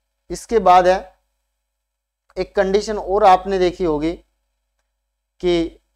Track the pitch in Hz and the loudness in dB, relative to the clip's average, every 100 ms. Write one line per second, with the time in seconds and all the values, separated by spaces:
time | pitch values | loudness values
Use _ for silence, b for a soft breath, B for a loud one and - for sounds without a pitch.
0 | _ _ - 170 - 226 180 180 180 190 | _ _ -16 -14 -4 0 4 4 4 0
1 | - _ _ _ _ _ _ _ _ _ | -4 _ _ _ _ _ _ _ _ _
2 | _ _ _ - 185 202 190 196 208 208 | _ _ _ -12 -8 -4 0 -2 -2 -8
3 | 160 196 202 185 196 190 180 175 175 151 | -4 2 4 4 0 -2 -2 -2 -4 -4
4 | 160 175 _ _ _ _ _ _ _ _ | -6 -8 _ _ _ _ _ _ _ _
5 | _ _ _ - 180 170 165 - _ | _ _ _ -8 -4 -2 -4 -10 _